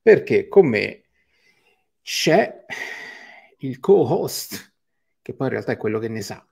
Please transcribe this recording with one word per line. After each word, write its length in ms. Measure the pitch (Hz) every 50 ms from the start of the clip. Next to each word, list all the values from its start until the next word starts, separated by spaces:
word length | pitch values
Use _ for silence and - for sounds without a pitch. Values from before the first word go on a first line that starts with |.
perché 460 | _ 233 208 139 - - 123 104 -
con 220 | - - 202 190 147
me 380 | 113 104 98 104 113 - _ _ _ _ _ _ _ _ _ _ _ _ _ _ _ _ _ _ _ _ _
c'è 640 | - - - - 170 156 190 - - - - - _ - - - - - - - - - - - - - - _ _ _ _
il 220 | - 135 120 -
co-host, 920 | - - 196 196 151 117 160 208 - 139 - - - - - - - _ _ _ _ _ _ _ _ _ _ _
che 140 | _ - -
poi 140 | _ 139 131
in 40 | 113
realtà 180 | 107 107 - 120
è 40 |
quello 220 | - - 110 107 110
che 100 | 110 113
ne 140 | 113 110 101
sa 240 | - 107 - _ _